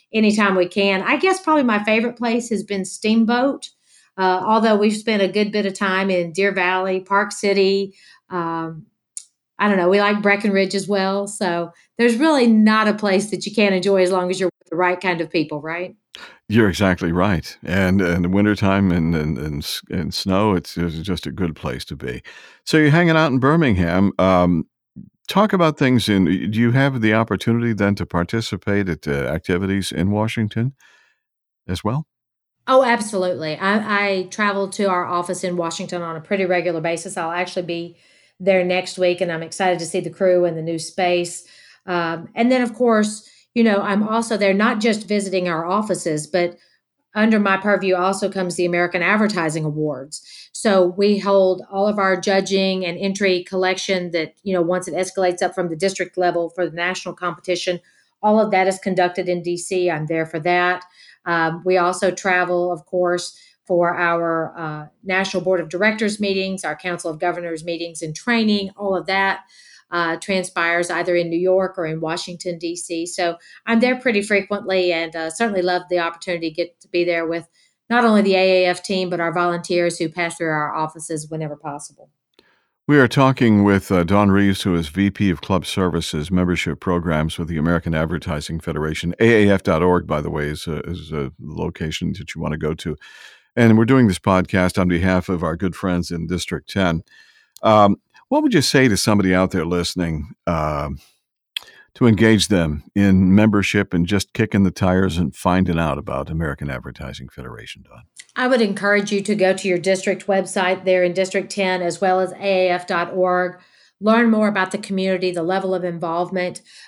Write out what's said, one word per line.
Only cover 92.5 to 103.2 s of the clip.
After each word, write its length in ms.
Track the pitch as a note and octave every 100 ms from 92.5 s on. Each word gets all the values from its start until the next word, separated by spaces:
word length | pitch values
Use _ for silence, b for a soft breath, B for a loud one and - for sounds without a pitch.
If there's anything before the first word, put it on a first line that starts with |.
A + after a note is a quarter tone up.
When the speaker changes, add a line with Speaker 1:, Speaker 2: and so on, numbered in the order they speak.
| D#2
Speaker 2:
go 160 | D#2
to. 240 | D#2+ F2 D2+ B B B B B -
And 220 | A#2 A2
we're 80 | A2+
doing 220 | C3 A#2
this 120 | F2+
podcast 580 | - F#2 F2+ F#2+ F2+ -
on 120 | F2+
behalf 400 | F2 F#2 F#2 F2+
of 140 | F2+
our 120 | E2 E2+
good 220 | F#2+ E2
friends 340 | F#2+ F2+ E2+
in 160 | E2+ E2
District 400 | F2 - D#2+ -
ten. 360 | G2 F#2 E2 - b b b b _
Um, 360 | A2 G#2+ G#2 G2 _ b _
what 160 | C#4+
would 100 | D4+
you 80 | G3
say 280 | B2+ C#3+ C3
to 80 | F#2+
somebody 360 | - G#2 F#2
out 180 | F#2 F#2
there 140 | F#2 E2
listening, 640 | F2 F2 - E2+ D#2 D2+ - -
um, 540 | E2 D2+ D2+ D2 D2 b b _ _ _ - B B B
to 140 | - B2
engage 400 | G#2 A2 G#2+ -
them 360 | G2+ E2 D2+ - G2+
in 400 | G2+ F#2+